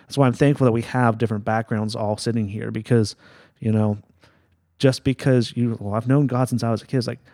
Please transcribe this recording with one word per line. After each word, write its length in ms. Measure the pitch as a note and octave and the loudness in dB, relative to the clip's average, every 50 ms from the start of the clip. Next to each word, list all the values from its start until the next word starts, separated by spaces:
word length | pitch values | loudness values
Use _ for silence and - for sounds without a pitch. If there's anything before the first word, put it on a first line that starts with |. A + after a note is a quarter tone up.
| _ | _
that's 120 | - - C#3 | -8 0 2
why 100 | C#3 B2+ | 2 2
I'm 60 | A2+ | 4
thankful 320 | - D#3 C#3+ D3 - C3+ | 4 2 2 4 4 2
that 80 | B2 A2+ | 2 2
we 80 | A#2 | 0
have 360 | A2 - - B2+ B2 A#2 G#2+ A2 | -4 -4 -2 0 2 2 2 0
different 280 | A#2+ G#2+ A2 G#2 G#2 | -2 -2 -2 -4 -4
backgrounds 500 | - A2 A2+ A2 - A#2+ G#2+ G#2+ A2 A2 | -2 -2 -2 -2 -2 -4 -4 -4 -4 -6
all 220 | B2+ A2+ G#2 G#2+ - | -4 -4 -4 -4 -4
sitting 320 | - A#2+ A2+ A#2 G#2+ G2 | -2 -4 -2 -2 -4 -4
here, 220 | G2 G#2+ A2+ A2 | -6 -8 -8 -6
because, 440 | A2 A2+ G#2+ - B2 A#2 A2 G2+ - _ _ - - - - _ _ - | -8 -6 -2 2 2 4 2 2 -4 _ _ -20 -20 -20 -20 _ _ -8
you 120 | - A2 | -2 0
know, 280 | A2 A2 G#2+ G#2+ G#2 G#2+ - _ _ _ _ - _ _ _ _ _ _ _ _ _ - | 2 2 2 0 -2 -4 -8 _ _ _ _ -20 _ _ _ _ _ _ _ _ _ 2
just 240 | - C3+ C3 - - | 2 2 2 2 -2
because 500 | C3+ B2+ - - C#3+ C3 B2 A#2 - - | -4 -4 0 2 2 2 2 2 0 -2
you, 220 | - A#2+ A#2+ A2+ - | -4 -2 -2 -4 -4
"Well, 140 | G2+ G2+ G2+ | -6 -4 -4
I've 140 | A2 A2 A#2+ | -4 0 2
known 200 | C3+ C#3+ D3 B2+ | 2 2 2 2
God 220 | B2 A#2+ C3 A#2 | 0 0 -2 0
since 120 | B2+ A#2 A#2+ | -2 -2 -2
I 80 | A#2 | 0
was 100 | A2+ G#2+ | -2 -2
a 40 | - - | -4 -4
kid," 100 | - C3 | -4 -2
it's 100 | A2+ A#2 | -2 -4
like, 120 | A#2 - _ _ | -8 -12 _ _